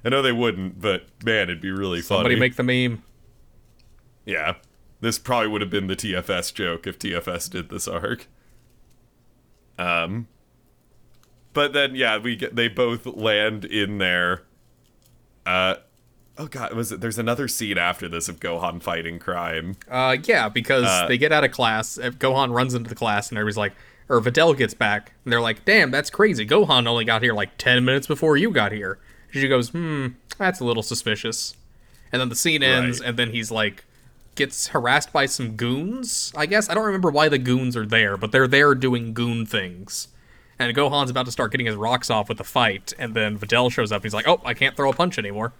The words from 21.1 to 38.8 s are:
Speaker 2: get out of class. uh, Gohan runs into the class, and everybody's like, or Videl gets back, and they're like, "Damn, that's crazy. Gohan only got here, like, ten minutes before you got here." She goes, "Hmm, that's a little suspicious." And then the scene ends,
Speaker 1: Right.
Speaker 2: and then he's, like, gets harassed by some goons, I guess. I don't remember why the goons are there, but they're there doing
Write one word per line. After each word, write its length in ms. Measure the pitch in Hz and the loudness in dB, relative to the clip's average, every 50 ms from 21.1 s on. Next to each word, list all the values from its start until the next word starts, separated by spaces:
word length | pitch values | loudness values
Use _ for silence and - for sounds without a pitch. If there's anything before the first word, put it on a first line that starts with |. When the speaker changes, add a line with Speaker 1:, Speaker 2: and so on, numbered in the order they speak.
| - 123 | 2 2
Speaker 2:
get 140 | 143 151 | 2 4
out 120 | 156 151 147 | 4 4 2
of 60 | 131 | 2
class. 480 | - - 127 113 110 110 110 - - - | 2 2 2 2 2 0 -2 -4 -8 -6
uh, 120 | 120 123 | -6 -6
Gohan 420 | 123 - - 135 131 135 139 123 | -4 0 0 2 2 2 2 2
runs 220 | 120 120 127 131 123 | 2 0 0 0 -2
into 140 | 120 117 98 | -4 -6 -8
the 40 | 113 | -8
class, 360 | - 120 113 104 101 - - | -2 0 0 0 0 -2 -4
and 80 | 113 107 | -4 -2
everybody's 180 | 107 107 101 | -2 -2 0
like, 160 | 110 104 101 - - - - _ _ - - | -2 -2 -2 -4 -8 -20 -20 _ _ -2 2
or 100 | 127 120 | 2 4
Videl 360 | 107 127 123 151 160 170 147 | 4 4 4 4 4 4 4
gets 180 | 131 127 104 - | 4 2 -2 0
back, 380 | - 120 104 104 104 - - - _ _ | 0 0 0 0 0 -4 -10 -20 _ _
and 80 | 127 | 0
they're 80 | 120 117 | 0 2
like, 240 | 117 113 110 - - | 2 0 -4 -2 2
"Damn, 260 | - 208 220 175 131 | 4 4 4 4 4
that's 200 | 127 139 147 - | 0 -2 -2 -2
crazy. 340 | - - 220 214 156 120 107 | 0 2 2 2 2 0 0
Gohan 400 | 104 147 208 208 147 143 123 120 | 4 4 4 6 6 4 2 4
only 180 | 117 120 117 113 | 2 0 0 2
got 180 | 113 113 110 | 2 2 2
here, 100 | 123 120 | 2 2
like, 240 | 110 104 101 - - - | 2 0 -2 -4 -6 -2
ten 260 | - 127 123 123 123 | 2 4 4 4 4
minutes 220 | 127 135 139 135 | 2 2 0 0
before 300 | - 151 - - 160 151 | -2 -4 0 2 4 4
you 140 | 143 185 233 | 4 4 2
got 220 | 185 135 104 101 | 2 2 0 0
here." 260 | 104 104 101 95 98 - - - - - - - | -2 -6 -6 -8 -8 -10 -14 -20 -20 -20 -20 -10
She 140 | - 139 135 135 | -4 -2 2 4
goes, 200 | 135 127 120 120 | 4 2 2 0
"Hmm, 380 | - 170 170 160 151 143 135 123 127 - _ - - | -4 -6 -4 -4 -4 -4 -6 -6 -8 -12 _ -18 -10
that's 220 | - 202 185 180 - | -4 -2 -2 -2 -2
a 40 | 127 | -2
little 180 | 120 117 113 | -2 -2 -2
suspicious." 720 | 104 - 117 107 - 113 107 104 - 113 110 - - - - - - - - - - - - - - - | -2 -4 -6 -4 -2 -2 -4 -2 -4 -6 -6 -6 -8 -10 -12 -16 -20 -20 -20 -20 -20 -20 -20 -20 -12 -6
And 80 | - 123 | -4 -2
then 80 | 127 123 | -2 -2
the 60 | 110 | -2
scene 280 | - - 170 160 151 | -2 0 0 2 4
ends, 380 | 139 131 131 127 123 123 120 117 | 4 4 4 4 2 0 -2 -4
Speaker 1:
Right. 80 | - 123 | -4 -4
Speaker 2:
and 80 | 117 | -2
then 140 | 117 120 117 | -2 -2 -2
he's, 200 | 113 120 110 110 | -2 -6 -6 -4
like, 320 | 117 110 107 101 95 - - _ _ - _ - _ - - - _ | -2 -2 -2 -2 -2 -8 -20 _ _ -20 _ -20 _ -20 -20 -18 _
gets 340 | - 143 135 - - - - | -4 -2 -2 -2 -6 -8 -2
harassed 440 | - 147 120 120 131 147 - - | -2 0 2 4 2 2 2 0
by 140 | - 143 139 | 0 0 0
some 260 | 135 - - 127 113 110 | 0 -2 -4 -6 -6 -4
goons, 760 | 107 120 120 123 135 160 196 233 262 254 233 - - - - - | -2 -2 -2 -2 -2 -4 -6 -6 -6 -6 -6 -6 -6 -6 -6 -4
I 100 | 147 151 | -4 -2
guess. 220 | 160 202 220 208 - | 2 2 0 2 2
I 60 | 170 | 0
don't 100 | 208 220 | 0 0
remember 260 | 214 196 190 185 175 | 0 0 2 2 2
why 180 | 143 147 156 156 | 4 6 4 6
the 100 | 143 139 | 4 2
goons 380 | 123 123 123 127 131 123 123 | 2 2 2 2 2 -2 -2
are 100 | 123 110 | -4 -4
there, 300 | 104 113 113 110 101 101 | 2 4 4 4 4 2
but 160 | 92 107 107 | -2 -2 2
they're 160 | - 131 135 123 | 4 4 6 6
there 260 | 135 139 147 147 135 | 6 6 8 6 6
doing 400 | 127 | 4